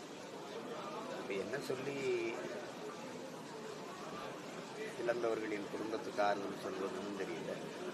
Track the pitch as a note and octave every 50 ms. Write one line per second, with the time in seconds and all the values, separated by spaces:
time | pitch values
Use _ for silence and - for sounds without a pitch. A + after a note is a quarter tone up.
0 | - - - - - - - - - - - - A3+ - A3+ - G3+ - - -
1 | - - - - - - G2+ F#2+ F#2 G#2+ B2+ C#3+ - - C3 B2+ C3+ C#3+ - -
2 | C3+ B2+ B2 A#2 A2+ A2+ A2+ A2+ - - - - - - - - - - - -
3 | - - - - - - - G#3 G#3 - - A4 - - - - F#3 - - -
4 | - - - - - C#4 - - - - - - - - - - - - - -
5 | A#2+ A#2+ A#2 A#2+ A#2 A2+ A2 A2 A2 G#2+ G#2+ G2+ G2 F2 - G#2 G#2+ A2 A2+ A2
6 | - G2+ F#2+ G#2 G2+ G2+ G2+ G2+ G2 G2 F#2+ - - G2 F#2 F#2+ F#2+ G2 F#2+ F#2+
7 | G2 G2+ G2+ G2 F#2+ F2 E2+ D#2+ - - F#2+ - - - - - F3+ -